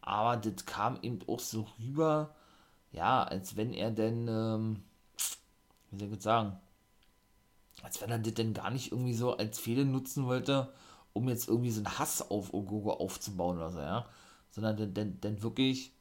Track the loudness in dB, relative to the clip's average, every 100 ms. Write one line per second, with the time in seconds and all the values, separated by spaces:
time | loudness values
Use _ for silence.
0 | 0 2 4 2 0 -4 -8 -2 -2 0
1 | -6 -6 -4 -4 -4 -6 -6 -6 -6 2
2 | 4 4 0 -8 -20 -20 -20 _ _ -2
3 | 2 4 2 -2 -6 -4 -2 0 -2 2
4 | 2 2 0 0 0 0 0 -2 -6 _
5 | _ -6 -4 -4 _ _ _ _ _ -8
6 | -6 -4 4 4 4 -4 -14 _ _ _
7 | _ _ _ _ _ _ _ -18 -10 -8
8 | -2 0 0 2 0 0 -2 -2 -2 0
9 | 0 2 2 2 -2 -4 0 4 4 2
10 | 0 -2 2 2 4 2 2 -6 -20 -20
11 | -6 -2 0 0 4 4 4 0 -2 -2
12 | 0 -2 0 -2 -2 -4 -2 -2 0 0
13 | -2 -4 -8 -2 0 0 -2 -4 -2 -2
14 | -4 -14 -20 -20 _ -4 -2 0 -2 0
15 | -2 -2 -4 -2 -2 2 2 2 -4 _